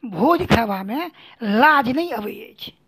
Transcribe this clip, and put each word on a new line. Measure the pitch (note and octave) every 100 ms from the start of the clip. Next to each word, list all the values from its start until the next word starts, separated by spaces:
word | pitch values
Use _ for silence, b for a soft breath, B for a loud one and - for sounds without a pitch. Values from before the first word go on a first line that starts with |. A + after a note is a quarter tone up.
| A#3+
भोज | F3 B3 E4+
खेबामे | - A#3 A3+ F#3+ F#3+ B3+ E4+ B B B
लाज | A3 G#3 D4 D4 A#3+
नहि | C4 F4
अबै | A#3+ G#3
अछि। | - - - - _